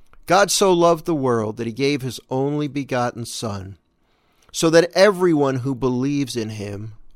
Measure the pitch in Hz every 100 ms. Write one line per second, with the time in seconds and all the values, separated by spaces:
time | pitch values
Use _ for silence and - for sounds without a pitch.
0 | - - - 180 196 - 196 175 170 160
1 | 170 156 131 117 107 110 117 110 139 143
2 | 127 - - 131 139 147 147 139 123 127
3 | 123 - 113 - 117 98 95 95 _ _
4 | _ _ _ _ _ - 165 165 170 175
5 | 208 180 180 151 139 131 131 123 127 123
6 | 135 143 127 120 107 107 104 101 107 101
7 | -